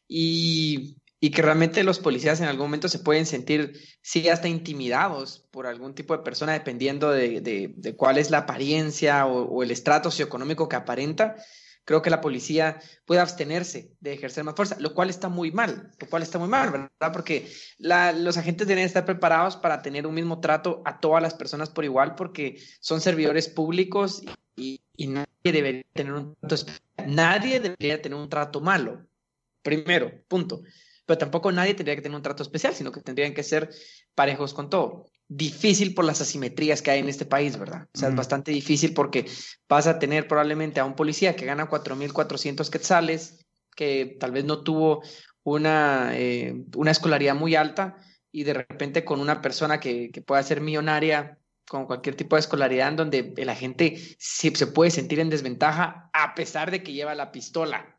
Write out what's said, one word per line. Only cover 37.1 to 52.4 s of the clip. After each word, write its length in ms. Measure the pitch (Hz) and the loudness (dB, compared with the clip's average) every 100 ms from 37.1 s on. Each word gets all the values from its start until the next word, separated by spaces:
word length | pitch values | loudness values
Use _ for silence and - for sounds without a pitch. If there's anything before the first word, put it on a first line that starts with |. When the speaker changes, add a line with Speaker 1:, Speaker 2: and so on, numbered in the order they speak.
| 139 143 | -4 0
Speaker 1:
país, 320 | 139 143 113 | 0 0 -4
¿verdad? 300 | 98 165 - | -8 -12 -12
O 40 | - | -4
sea, 120 | 135 | 0
es 40 | |
Speaker 2:
Ujú. 40 | 131 | 0
Speaker 1:
bastante 340 | 127 139 139 | -2 -4 -2
difícil 420 | 147 139 147 160 | -2 2 2 2
porque 320 | 156 139 135 - - - - - | 2 0 0 -2 -8 -16 -10 2
vas 200 | 143 156 | 4 4
a 100 | 160 | 2
tener 280 | 143 151 151 | 2 0 2
probablemente 520 | 151 151 151 156 139 | 2 2 0 -2 -2
a 60 | 135 | -2
un 100 | 135 | 0
policía 400 | 151 151 190 165 | -2 2 2 0
que 100 | 131 | -4
gana 220 | 143 151 | -4 -2
cuatro 280 | 151 147 135 | -4 -4 -6
mil 180 | 143 | -4
cuatrocientos 560 | 143 151 143 151 139 147 | -2 -2 -2 -6 -4 -4
quetzales, 760 | 160 - 175 165 160 - - _ _ _ - | -4 2 4 4 -2 -6 -20 _ _ _ -6
que 420 | 147 135 131 131 | -2 0 -2 -4
tal 120 | 131 | -4
vez 140 | 131 143 | -2 -2
no 160 | 151 | -2
tuvo 380 | 147 156 156 151 - - - _ | -2 2 4 2 -2 -20 -20 _
una, 680 | - 151 156 156 147 135 123 | -2 0 4 4 4 2 0
eh, 400 | 123 123 120 123 123 - - | 0 -2 -2 -4 -8 -8 0
una 160 | 156 | 2
escolaridad 440 | 156 165 147 143 139 | 4 4 4 4 2
muy 200 | 160 160 | 2 4
alta, 400 | 151 175 190 - _ _ _ | 2 0 -6 -6 _ _ _
y 120 | 151 | -6
de 100 | 143 | -2
repente 500 | 135 127 143 143 151 | -2 -4 -8 -4 -2
con 160 | 165 143 | -2 -2
una 220 | 143 147 | 0 0
persona 380 | 139 127 156 151 | -2 -2 0 0
que, 300 | 143 120 120 | -2 -4 -6
que 100 | - | -10
pueda 220 | - 139 | 0 2
ser 180 | 139 151 | 2 0
millonaria, 760 | 156 151 156 151 156 151 147 - _ _ - | -2 -2 0 2 2 2 -2 -12 _ _ -10
con 180 | 139 131 | -8 -6
cualquier 300 | 127 - 139 | -6 -6 -6
tipo 200 | - | 2
de 60 | 156 | 2